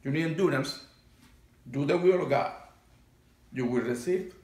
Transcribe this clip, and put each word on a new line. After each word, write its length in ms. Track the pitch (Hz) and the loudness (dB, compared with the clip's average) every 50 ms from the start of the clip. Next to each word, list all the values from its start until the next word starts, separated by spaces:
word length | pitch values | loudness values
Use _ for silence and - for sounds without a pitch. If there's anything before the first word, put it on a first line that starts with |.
| - | -2
You 80 | 139 | -2
need 140 | 139 156 165 | 0 0 0
endurance. 600 | 165 156 165 196 165 143 135 135 - - - - - _ _ _ - - _ - - - - - _ _ _ _ 123 | 0 0 2 2 2 2 0 -2 -4 -8 -12 -16 -20 _ _ _ -20 -20 _ -20 -20 -20 -20 -20 _ _ _ _ -8
Do 160 | 127 139 143 | -4 -2 0
the 120 | 139 170 | 2 2
will 260 | 175 175 180 185 175 160 | 4 6 4 4 4 2
of 60 | - | 2
God. 220 | 139 117 - - - - - - - - _ _ - - - _ _ _ _ _ _ _ _ _ - | 0 0 0 -2 -6 -12 -20 -20 -20 -20 _ _ -20 -20 -20 _ _ _ _ _ _ _ _ _ -6
You 120 | 131 123 | -4 -2
will 160 | 117 123 123 | 0 0 0
receive 540 | 113 120 120 120 - 175 185 185 - - - - | 0 -2 -4 -4 -2 -2 -2 -2 -2 -8 -14 -20